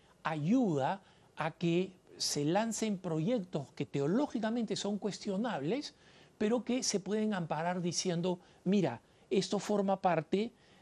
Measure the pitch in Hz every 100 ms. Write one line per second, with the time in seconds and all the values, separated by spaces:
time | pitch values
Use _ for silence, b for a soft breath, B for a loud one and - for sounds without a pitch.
0 | b b 156 156 151 262 220 143 139 196
1 | b b b - 156 - 170 170 190 -
2 | - 87 - 147 147 190 226 214 220 185
3 | 180 160 165 247 175 156 135 - 143 143
4 | 139 220 294 233 220 240 220 180 202 208
5 | 208 - 214 190 233 165 143 262 294 -
6 | B B B - 214 233 220 247 - 202
7 | 185 214 214 196 160 151 170 180 175 -
8 | 185 170 180 180 B B 180 202 156 120
9 | b b b 202 - 208 - 208 196 190
10 | 185 160 - 196 233 - b b